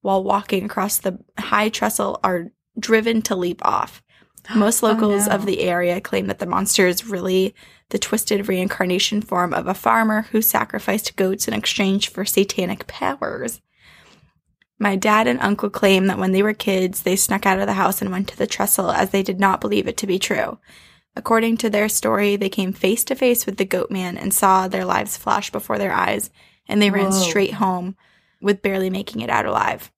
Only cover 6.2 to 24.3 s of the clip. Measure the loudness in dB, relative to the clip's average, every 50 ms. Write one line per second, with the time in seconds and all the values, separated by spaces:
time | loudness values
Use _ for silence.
6.2 | -2 -2 -4 -4 -4 -2 0 0 0 2 4 4 4 4 2 0 -4 -6 -8 -4
7.2 | -2 0 2 2 2 0 -2 _ -20 -20 -20 _ _ _ -4 -4 -2 -2 -2 -2
8.2 | 0 0 -2 -2 0 -2 -2 0 0 -2 -2 -2 0 0 2 0 0 0 0 -2
9.2 | -2 -2 0 0 0 0 0 -2 -2 -2 -6 0 2 4 4 4 4 4 2 0
10.2 | -2 0 0 0 2 2 0 0 -2 -2 -6 -6 -2 -2 -2 -2 -2 -6 -2 0
11.2 | 0 0 0 -2 -4 -4 -4 -4 -4 -4 -2 0 2 2 2 0 0 -2 -4 -6
12.2 | -4 0 2 2 2 2 0 -4 -2 -2 -4 -8 -10 -16 -8 -4 -4 -4 -2 -2
13.2 | -6 -6 -6 -6 -8 -8 -8 -10 _ _ _ _ _ -20 -20 -20 -20 -20 -20 _
14.2 | _ _ _ _ _ _ _ _ _ _ _ _ 0 0 0 2 2 4 4 4
15.2 | 4 2 2 2 2 0 0 0 -2 -4 -2 2 4 4 4 6 4 2 2 0
16.2 | 0 2 2 2 2 0 0 -2 -2 -2 0 0 0 0 -2 -2 -2 0 0 0
17.2 | 0 0 0 0 2 0 2 2 0 -2 0 2 2 2 0 0 -4 -4 -4 -4
18.2 | -4 -6 -4 -4 -4 -4 -2 -2 0 0 0 0 0 0 2 0 0 2 0 0
19.2 | 0 0 0 2 2 2 2 2 0 0 0 0 0 0 -4 -4 -2 -2 -2 -2
20.2 | 0 -2 -2 -2 -2 -4 -6 -12 _ _ -20 -20 -20 -20 _ _ _ _ _ -10
21.2 | -2 2 2 2 4 2 0 0 0 0 2 2 0 2 0 0 0 2 2 2
22.2 | 2 2 2 0 -2 -2 -2 -2 -2 -2 -2 0 0 0 2 0 -2 -4 -2 2
23.2 | 2 2 2 2 0 -6 -2 -4 -2 -2 -2 -4 -4 -4 -4 -6 -6 -6 -8 -6
24.2 | -4 -2